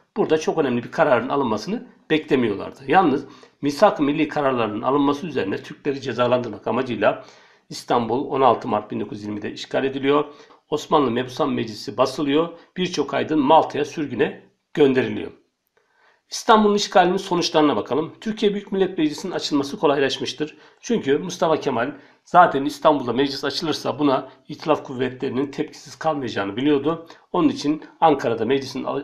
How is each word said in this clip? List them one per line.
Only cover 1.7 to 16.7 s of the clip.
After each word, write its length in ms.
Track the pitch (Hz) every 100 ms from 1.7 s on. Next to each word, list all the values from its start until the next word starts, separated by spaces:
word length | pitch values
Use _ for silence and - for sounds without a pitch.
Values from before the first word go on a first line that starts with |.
| 240 - _ -
beklemiyorlardı. 720 | 156 - 139 117 98 90 - 139
Yalnız 380 | 175 175 127 - - - _
Misak-ı 420 | 143 143 202 202
Milli 240 | 143 151 147
kararlarının 540 | 147 139 123 110 104
alınması 460 | 127 139 143 143 185
üzerine 300 | 127 98 120
Türkleri 440 | - - 147 135
cezalandırmak 640 | 127 117 123 123 113 101 -
amacıyla 580 | 113 123 101 110 - - - - _ _
İstanbul 600 | 151 - 131 113 120 143
on 100 | 135
altı 260 | 131 110 -
Mart 240 | 107 -
bin 80 | 117
dokuz 180 | 107 104
yüz 100 | 104
yirmide 240 | 104 107
işgal 320 | 127 - 131
ediliyor. 420 | 135 135 139 147 147 - - - _
Osmanlı 420 | 151 - 160 131
Mebusan 380 | 117 123 - 143
Meclisi 480 | 120 110 107 - 113
basılıyor. 520 | 135 - 143 147 170 - - -
Birçok 360 | 180 151 139
aydın 260 | 135 117 156
Malta'ya 460 | 135 160 - 139 143
sürgüne 580 | - 143 117 170 - - _ _
gönderiliyor. 580 | - 139 127 110 104 - - _ _ _ _ _ _ _ _ _
İstanbul'un 460 | - - 220 208